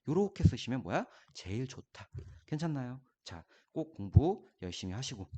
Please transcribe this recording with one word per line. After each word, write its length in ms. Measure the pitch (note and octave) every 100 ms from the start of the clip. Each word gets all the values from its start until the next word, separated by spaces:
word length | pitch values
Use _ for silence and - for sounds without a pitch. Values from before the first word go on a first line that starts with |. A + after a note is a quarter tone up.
| -
요렇게 340 | E3+ G3+ -
쓰시면 400 | E3 B2 - B2+
뭐야? 220 | E2+ C#3+ B3+ - -
제일 320 | - F2+ G#2+ C3
좋다. 420 | - - - - - - - -
괜찮나요? 520 | D3+ E3 C#3+ B2 B2+ C3 _
자, 220 | - E2+ - _ _
꼭 220 | D#3+ D#3
공부 520 | - G2+ F2 D#3 G#3 - _
열심히 320 | F2+ F2 F#2+
하시고 360 | G2+ C3+ A2 F#2